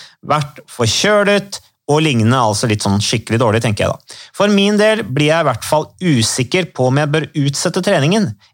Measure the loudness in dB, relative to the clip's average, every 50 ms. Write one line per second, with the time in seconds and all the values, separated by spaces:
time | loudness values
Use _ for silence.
0 | -16 -20 _ _ -4 -2 -2 -2 -2 -6 -10 -20 -20 -16 -4 -2 -2 0 0 0
1 | 0 2 2 2 2 2 0 0 -2 -6 -14 -16 _ _ _ _ -4 0 0 2
2 | 2 2 2 2 2 2 2 2 2 0 0 0 0 -2 -2 -2 0 0 0 0
3 | 0 -2 -4 -4 -2 -2 0 0 2 2 2 0 0 -2 -2 -2 -2 -4 -4 -6
4 | _ -20 -20 -20 -20 -16 -4 -2 0 2 2 2 2 2 2 2 2 2 2 0
5 | -2 -4 -2 0 2 2 2 2 0 0 -2 -2 -4 -2 -2 -2 -2 -4 _ -4
6 | 0 2 2 2 2 0 -2 -4 -4 -2 0 -2 -2 -2 -4 -2 0 2 2 2
7 | 0 0 0 -2 -2 -4 -4 -2 -2 -2 -2 -2 -4 -2 -2 -2 0 0 0 2
8 | 2 2 2 2 0 -2 -6 _ _ _